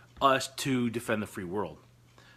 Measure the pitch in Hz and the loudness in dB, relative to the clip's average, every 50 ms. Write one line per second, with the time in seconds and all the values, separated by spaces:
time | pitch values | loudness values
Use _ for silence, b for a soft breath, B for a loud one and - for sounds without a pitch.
0 | b b b b - 139 131 131 - - - - - 139 131 127 120 120 107 117 | b b b b 4 6 6 4 0 -4 -6 -6 -2 0 0 2 2 0 -2 -4
1 | - - 117 104 104 95 - - 95 87 87 107 98 82 76 76 - - - - | -2 -2 -2 -2 -2 -6 -8 -10 -8 -6 -4 -4 -4 -4 -8 -14 -20 -20 -20 -20
2 | - - b b b b b | -20 -20 b b b b b